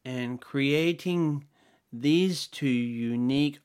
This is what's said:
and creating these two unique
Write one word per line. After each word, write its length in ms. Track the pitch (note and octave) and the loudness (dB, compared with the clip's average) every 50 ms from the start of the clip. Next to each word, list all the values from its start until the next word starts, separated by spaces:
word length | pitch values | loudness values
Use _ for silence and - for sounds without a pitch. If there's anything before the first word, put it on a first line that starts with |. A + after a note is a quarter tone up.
| _ | _
and 340 | B2+ B2+ B2+ B2 A#2+ B2+ B2 | -8 -6 -4 -4 -4 -6 -8
creating 1040 | - - - C#3 C#3 C#3 D3 D#3 D#3+ E3+ E3+ E3 - F#3 F3+ F3 E3 D#3 D3 C#3+ C#3+ _ _ _ _ _ _ _ _ _ | -10 -6 -2 0 2 2 2 2 2 0 0 -2 -2 -2 0 2 2 0 0 -2 -6 _ _ _ _ _ _ _ _ _
these 540 | - A#2 B2 D3 D#3 F3 F#3 F#3+ F3 D3 - | -12 -2 2 4 4 4 4 2 0 -2 -6
two 200 | - - - D3 | -10 -8 -4 0
unique 920 | C3+ B2 A#2+ A#2+ A#2+ A#2 A#2 A#2 A#2 A#2+ A#2+ B2 B2+ C3+ C#3+ D3 D3 C#3+ - | 0 0 0 0 -2 -4 -4 -2 -2 0 0 2 2 2 2 2 0 -2 -6